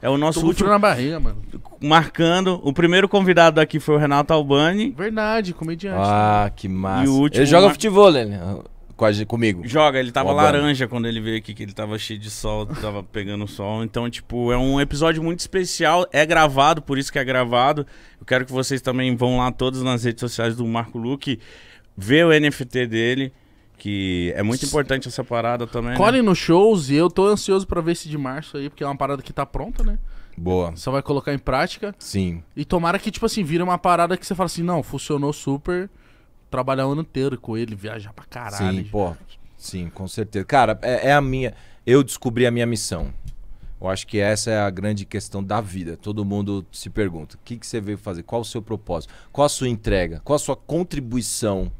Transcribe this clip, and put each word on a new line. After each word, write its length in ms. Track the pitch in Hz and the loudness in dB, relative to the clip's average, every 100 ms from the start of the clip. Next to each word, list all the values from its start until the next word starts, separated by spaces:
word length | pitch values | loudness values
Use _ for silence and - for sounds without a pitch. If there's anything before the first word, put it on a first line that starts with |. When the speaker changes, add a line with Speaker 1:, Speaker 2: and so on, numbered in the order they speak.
Speaker 1:
É 80 | 120 | 0
o 80 | 139 | 2
nosso 220 | 151 165 | 2 2
Speaker 2:
Tô 20 | |
com 60 | 160 | 0
Speaker 1:
último 160 | 180 196 | 2 4
Speaker 2:
frio 60 | |
na 60 | 208 | 4
barriga, 420 | 202 135 131 160 | 4 2 -2 0
mano. 200 | - - - - - - | 0 0 -8 -12 -16 -8
Speaker 1:
marcando. 800 | 143 156 165 - 165 175 190 180 | 4 4 4 2 2 4 2 0
O 80 | 143 | -2
primeiro 360 | 135 170 180 190 | 2 4 6 4
convidado 480 | 202 190 170 165 156 | 4 4 8 8 6
daqui 220 | 156 156 | 2 0
foi 160 | - | 2
o 40 | 147 | 2
Renato 340 | 147 143 147 | 4 2 4
Albani. 560 | 160 143 139 156 196 220 | 2 4 4 4 2 -2
Speaker 2:
Verdade, 640 | 139 202 220 214 226 190 | -2 -6 -2 -2 -2 -2
comediante. 440 | 165 160 165 196 185 | -6 -8 -8 -6 -2
Speaker 3:
Ah, 480 | - 208 107 104 101 | 2 4 4 4 2
que 140 | 104 101 | -4 -6
massa. 360 | 92 95 95 | -4 -2 0
Speaker 1:
E 40 | 135 | 2
o 40 | |
último 280 | 135 147 147 | 4 4 4
Speaker 3:
Ele 40 | 143 | 6
joga 160 | 165 196 | 8 8
Speaker 1:
mar- 40 | |
Speaker 3:
futebol, 380 | - 220 190 202 | 6 2 8 8
né? 460 | 147 110 101 87 95 - - - - | 8 0 -6 -6 -8 -10 -20 -20 0
Com 80 | 110 | 2
a 60 | |
gen-, 120 | 104 | 2
comigo. 420 | 107 117 113 90 98 | -2 0 0 0 -2
Speaker 1:
Joga, 320 | 143 151 131 | 4 4 4
ele 140 | 127 | -2
tava 160 | 120 135 | -2 0
Speaker 3:
O 40 | |
Albani. 260 | 143 151 143 | 4 4 4
Speaker 1:
laranja 280 | 147 135 123 | 2 0 -2
quando 200 | 123 117 | -2 -4
ele 140 | 113 | -4
veio 160 | 110 110 | -4 -4
aqui, 160 | 107 | -6
que 80 | 101 | -12
ele 100 | 107 | -12
tava 240 | 98 107 107 | -10 -8 -8
cheio 200 | - 110 | -8 -10
de 100 | 107 | -12
sol, 360 | - 110 107 104 | -8 -4 -4 -6
tava 360 | 156 107 101 | -8 -8 -8
pegando 440 | 98 110 101 104 101 | -10 -8 -6 -6 -8
sol. 340 | - 101 110 | -8 -6 -4
Então, 280 | 113 120 120 | -4 -4 -6
tipo, 420 | 117 - 120 120 | -8 -8 -4 0
é 60 | 123 | 2
um 200 | 131 139 | 2 2
episódio 440 | 143 143 165 160 | 0 2 2 2
muito 160 | 165 170 | -2 -4
especial, 680 | - 190 180 - 165 170 180 | -4 -4 -4 0 2 2 2
é 140 | 139 156 | 2 4
gravado, 560 | 165 156 135 143 160 | 4 4 6 4 4
por 160 | - 135 | -2 -4
isso 120 | 135 | -2
que 80 | 139 | -4
é 60 | |
gravado. 640 | 131 127 123 123 131 151 139 - - - | -2 0 2 2 4 2 -4 -10 -20 -20
Eu 60 | - | -2
quero 180 | 127 | -2
que 80 | 127 | 0
vocês 300 | 127 135 135 | -4 -2 -2
também 340 | - 127 127 120 | -2 -2 0 2
vão 220 | 127 127 | 2 2
lá 120 | 123 | 0
todos 320 | 117 131 131 | 0 -2 0
nas 220 | 127 123 | -2 0
redes 160 | 120 117 | -2 -4
sociais 340 | 123 - 117 | -6 -2 -2
do 120 | 117 117 | -2 -2
Marco 320 | 113 110 120 | -2 -4 -8
Luque, 400 | 117 139 143 113 - - - - - - | -6 -6 -4 -6 -8 -20 -20 -20 -20 -14
ver 300 | 98 147 170 | 2 4 6
o 60 | |
N 160 | 156 151 | 6 4
F 140 | - 127 | -2 -6
T 200 | 127 123 | -4 -2
dele, 460 | 113 117 127 131 - _ _ _ _ | 0 0 -2 -4 -10 _ _ _ _
que 500 | 101 101 95 90 87 - | -8 -4 -2 -2 -2 -2
é 60 | |
muito 200 | 104 127 | -2 -2
Speaker 2:
S-, 40 | 139 | -4
Speaker 1:
importante 380 | 151 139 135 127 | -4 -4 -6 -6
essa 160 | 120 | -10
parada 420 | 123 120 117 120 117 | -6 -4 -2 -4 -6
também, 260 | 123 117 | -6 -4
né? 40 | 127 | 2
Speaker 2:
colhem 240 | 202 254 | 2 4
nos 160 | 226 175 | 2 0
shows 540 | - 165 208 208 135 | 4 6 6 4 2
e 40 | |
eu 140 | 143 175 | 2 2
tô 180 | 175 196 | 2 2
ansioso 400 | 208 - 190 190 | 2 0 -2 -2
pra 140 | 180 | -4
ver 120 | 160 | -2
esse 160 | 170 160 | -4 -6
de 80 | 151 | -8
março 400 | 131 135 156 147 | -8 -10 -12 -10
aí, 100 | 143 | -12
porque 160 | - | -8
é 20 | 143 | -8
uma 80 | 139 | -4
parada 260 | 135 143 | -4 -4
que 100 | - | -8
tá 140 | - 139 | -8 -6
pronta, 360 | 139 175 - | -6 -6 0
né? 160 | 214 208 - - - - | 0 0 -4 -12 -16 -8
Speaker 3:
Boa. 360 | 85 90 87 82 | -2 0 0 -4
Speaker 2:
Só 140 | - | -4
vai 120 | 135 | -4
colocar 300 | 139 143 139 | -2 -4 -2
em 60 | 139 | -6
prática. 560 | - 131 175 - 208 202 | -2 -2 -2 -4 -10 -10
Speaker 3:
Sim. 440 | - 98 92 85 - | -8 -4 -4 -4 -12
Speaker 2:
E 80 | - | -12
tomara 340 | 147 180 165 190 | -2 0 0 -2
que, 120 | - | -4
tipo 140 | - | -4
assim, 180 | 226 226 | -4 -2
vire 200 | 165 165 | -2 -2
uma 160 | 180 175 | 0 0
parada 380 | 190 175 170 180 | 2 2 2 -2
que 80 | - | -4
você 80 | |
fala 120 | 180 180 | -4 -4
assim, 160 | 175 | -2
"Não, 200 | 170 175 | -2 -2
funcionou 500 | 127 139 - 147 143 | -4 -10 -6 -4 -2
super", 560 | 147 - 139 151 180 196 - - - _ _ _ | -4 -4 -4 -4 -6 -6 -14 -20 -20 _ _ _
trabalhar 360 | 123 127 135 135 | -4 -2 0 0
o 60 | |
ano 80 | 143 | -2
inteiro 400 | 160 135 135 123 | -4 -2 -2 -4
com 160 | - 110 | -8 -6
ele, 180 | 117 | -6
viajar 380 | 104 104 110 104 | -8 -12 -12 -14
pra 120 | 107 - | -18 -18
caralho. 520 | 127 117 101 98 95 | -14 -10 -4 -2 -2
Speaker 3:
Sim, 60 | |
pô. 300 | 104 107 92 80 - - - - | -4 -2 -2 -4 -16 -20 -20 -18
Sim, 320 | - 92 85 | -12 -10 -10
com 180 | - 95 | -10 -10
certeza. 380 | - 107 104 | -8 -6 -6
Cara, 340 | 95 139 113 110 | 0 4 4 2
é, 260 | - 123 131 | -2 -2 2
é 40 | |
a 60 | 143 | 2
minha, 320 | 139 131 127 - - - - | 2 -2 -6 -8 -20 -12 4
eu 160 | 131 | 4
descobri 420 | 131 - 131 117 123 | 4 -2 -4 2 2
a 40 | |
minha 160 | 120 117 | 2 -2
missão. 460 | 113 - 85 71 - - - - - - - | -2 -4 -6 -6 -8 -12 -14 -14 -14 -14 -10
Eu 80 | 92 | -6
acho 180 | 95 - | -6 -4
que 120 | 104 | -2
essa 320 | 101 107 - | 0 0 -2
é 100 | 107 | 0
a 80 | 101 | -2
grande 380 | 90 101 104 98 | -2 -4 -4 -6
questão 360 | 104 - 98 | -10 -8 -10
da 160 | 98 104 | -4 -4
vida. 340 | 104 92 82 85 | -4 -8 -10 -10
Todo 260 | - 104 | -8 -6
mundo 440 | 101 101 101 101 87 | -2 -2 -2 -4 -8
se 200 | - 107 | -14 -10
pergunta, 460 | 90 101 82 76 - | -2 -2 -4 -14 -18
"O 20 | |
que 140 | - 120 | -16 -14
que 100 | - | -8
você 140 | 120 | -8
veio 160 | 101 101 | -6 -8
fazer? 260 | - 87 | -8 -10
Qual 180 | 87 117 | -6 -6
o 20 | |
seu 160 | 113 117 | -6 -10
propósito? 520 | 104 107 - 85 - - - | -8 -10 -6 -8 -8 -20 -14
Qual 120 | - 143 | 0 0
a 20 | |
sua 200 | - 131 | 2 -4
entrega? 500 | 113 107 98 87 82 | -4 0 0 0 -6
Qual 140 | - 143 | -2 -2
a 20 | |
sua 160 | - | 0
contribuição 1160 | 135 - 156 180 147 123 123 110 - 107 98 90 - | -6 -4 -4 -4 -6 -4 -4 -4 -4 -2 -2 -4 -8